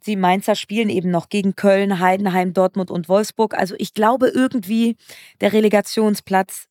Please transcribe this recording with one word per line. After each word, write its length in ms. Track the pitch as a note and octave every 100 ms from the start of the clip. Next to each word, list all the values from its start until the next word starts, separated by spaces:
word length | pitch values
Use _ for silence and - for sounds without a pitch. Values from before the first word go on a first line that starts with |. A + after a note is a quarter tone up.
| -
die 120 | G#3
Mainzer 380 | F#3 F#3 G3 G#3
spielen 340 | - G#3 A3
eben 220 | F#3 F3+
noch 180 | F3 -
gegen 260 | G#3 G3 F#3+
Köln, 460 | G3+ G3 G3 F#3+
Heidenheim, 520 | F#3 F#3+ G3+ F3+ F#3
Dortmund 380 | F3+ F#3 G3 F#3
und 160 | F3 E3+
Wolfsburg. 460 | F#3+ G#3+ - A3
Also 200 | - F3+ -
ich 160 | -
glaube 340 | - G#3+ B3+ B3+
irgendwie, 720 | - C4 B3+ F#3 A3+ A#3 A3+ _ - - _
der 140 | G3+
Relegationsplatz 1120 | G#3+ G#3+ G3+ G3+ - G#3+ G#3 - F#3+ F#3+ - -